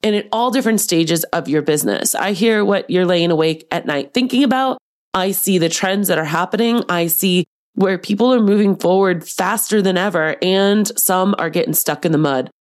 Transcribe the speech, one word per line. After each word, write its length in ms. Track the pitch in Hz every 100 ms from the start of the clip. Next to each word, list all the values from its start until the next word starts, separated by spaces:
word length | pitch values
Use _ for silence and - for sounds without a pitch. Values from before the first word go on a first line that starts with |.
| 220
and 120 | 208
at 100 | 202
all 180 | 220 247
different 300 | 247 226 220
stages 420 | - 165 160 165 -
of 160 | 170 143
your 140 | 151
business. 520 | 151 151 127 101 -
I 200 | - 190
hear 320 | 190 226 214 202
what 240 | 202 -
you're 160 | 180 180
laying 260 | 180 170
awake 340 | 165 160 156 -
at 140 | 160 -
night 280 | 143 -
thinking 300 | 254 254 247
about. 340 | 277 262 262 254 _ _ _
I 180 | 190 190
see 260 | 190 - 185
the 100 | 165
trends 400 | 165 190 196 196
that 80 | 160
are 80 | 156
happening. 580 | 160 180 196 233 233 -
I 180 | 175 170
see 380 | - 196 180 175 _ _ -
where 220 | 190 185
people 360 | - 202 247
are 80 | 254
moving 340 | 208 202 202 196
forward 500 | 170 190 190 175 -
faster 560 | - 185 220 - 214
than 160 | 190 185
ever, 380 | 196 180 156 -
and 500 | 180 190 196 208 208 -
some 340 | - 185 190 202
are 100 | 160
getting 240 | 160 -
stuck 320 | 151 - 147 170
in 60 |
the 60 | 151
mud. 320 | 151 135 127 _